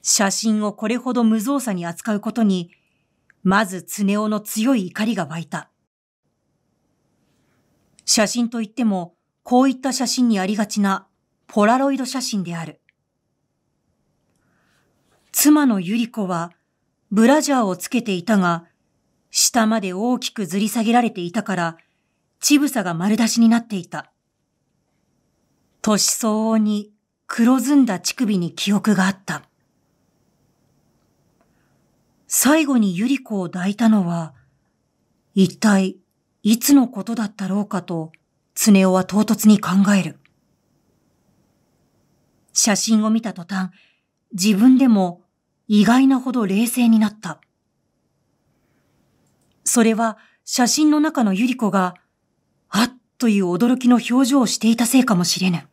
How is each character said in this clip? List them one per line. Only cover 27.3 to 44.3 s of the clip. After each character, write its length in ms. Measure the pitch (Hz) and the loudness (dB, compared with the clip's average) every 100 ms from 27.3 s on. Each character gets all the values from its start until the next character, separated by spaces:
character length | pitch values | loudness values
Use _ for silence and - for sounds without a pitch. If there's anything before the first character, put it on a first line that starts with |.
| - 233 262 | 0 2 2
ず 160 | 247 | 2
ん 120 | 285 247 | 2 2
だ 140 | 180 | 0
乳 160 | - - | -6 -4
首 200 | 240 202 | -2 0
に 180 | 170 | -2
記 200 | 170 - | -4 -2
憶 200 | 202 208 | 0 2
が 120 | 196 185 | 2 0
あ 40 | |
っ 80 | 196 | -2
た。 240 | - 151 _ _ _ _ _ _ _ _ _ _ _ _ _ _ _ _ _ _ _ _ _ _ _ _ _ _ _ _ _ | -10 -12 _ _ _ _ _ _ _ _ _ _ _ _ _ _ _ _ _ _ _ _ _ _ _ _ _ _ _ _ _
最 400 | - 247 311 294 | 0 2 2 2
後 100 | 254 | 2
に 180 | 208 | 0
百 200 | 175 233 | 0 -2
合 100 | 262 | -2
子 160 | - 208 | -4 -6
を 40 | |
抱 260 | 180 180 180 | -6 -4 -6
い 60 | 202 | 0
た 120 | 226 | 2
の 180 | 214 175 | 2 0
は、 280 | 170 160 - _ _ _ _ _ _ _ _ _ | -4 -8 -14 _ _ _ _ _ _ _ _ _
一 220 | - 185 - | 0 0 2
体 400 | 220 196 190 - _ _ _ _ | 2 2 0 -6 _ _ _ _
い 160 | 208 233 | -2 0
つ 160 | - | 4
の 120 | 285 247 | 4 4
こ 160 | 208 | -4
と 120 | 196 | -10
だ 100 | 226 | -8
っ 100 | 208 | -8
た 140 | - 190 | -8 -6
ろ 120 | 196 | -4
う 60 | 208 | -4
か 140 | 196 | -8
と、 320 | - 170 160 _ _ _ _ - | -6 -8 -8 _ _ _ _ -2
常 120 | - 196 | 4 6
雄 120 | 190 | 6
は 160 | 185 | 2
唐 140 | 185 196 | 0 0
突 280 | 214 214 214 | 0 2 4
に 140 | 208 | 4
考 100 | 180 185 196 | 4 2 4
え 80 | 202 | 2
る。 160 | 156 143 _ _ _ _ _ _ _ _ _ _ _ _ _ _ _ _ _ _ _ _ _ _ _ | 0 -8 _ _ _ _ _ _ _ _ _ _ _ _ _ _ _ _ _ _ _ _ _ _ _
写 220 | - - | -2 0
真 300 | 196 - 220 | 0 0 0
を 60 | 214 | 2
見 120 | 220 | -2
た 100 | 226 | -4
途 120 | 185 | -12
端、 260 | 170 190 185 _ _ _ _ _ _ | -10 -8 -8 _ _ _ _ _ _